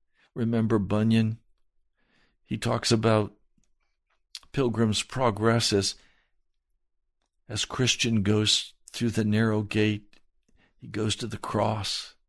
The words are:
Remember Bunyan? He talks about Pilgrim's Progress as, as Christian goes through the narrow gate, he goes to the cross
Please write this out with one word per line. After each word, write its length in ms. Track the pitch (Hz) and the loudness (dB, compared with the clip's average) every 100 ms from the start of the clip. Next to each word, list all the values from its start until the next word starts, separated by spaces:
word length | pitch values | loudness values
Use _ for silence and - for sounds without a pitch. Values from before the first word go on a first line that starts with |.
| _ _ _ | _ _ _
Remember 460 | - 113 117 110 110 | -6 -2 0 2 0
Bunyan? 600 | 92 104 110 113 110 113 _ _ _ _ _ _ _ _ _ _ | 0 0 2 4 2 -4 _ _ _ _ _ _ _ _ _ _
He 120 | - 113 | -10 -6
talks 360 | 117 117 - | -2 -2 0
about 400 | 113 113 107 104 _ _ _ _ _ _ _ _ _ _ - _ | 2 4 2 0 _ _ _ _ _ _ _ _ _ _ -20 _
Pilgrim's 500 | 139 127 110 113 101 | -2 -2 2 0 0
Progress 720 | - 127 123 101 110 117 - | -4 -2 0 2 2 2 2
as, 240 | 101 95 - _ _ _ _ _ _ _ _ _ _ _ _ _ _ - | 2 0 -6 _ _ _ _ _ _ _ _ _ _ _ _ _ _ -12
as 160 | 107 | -8
Christian 580 | - - 123 - 120 113 | -6 -2 0 0 2 2
goes 500 | 95 107 104 - - - - | 2 2 2 0 -2 -16 -18
through 180 | - 120 | -4 -2
the 140 | 110 | 0
narrow 380 | 104 107 113 107 | 0 2 2 0
gate, 540 | 104 110 107 107 - - _ _ _ _ _ _ | -2 0 0 0 -8 -20 _ _ _ _ _ _
he 100 | - | -12
goes 300 | 104 107 - | -4 -4 -4
to 100 | 113 | -6
the 120 | 104 | -10
cross 760 | - 107 107 107 98 - - _ | -6 -2 -2 -2 -6 -8 -10 _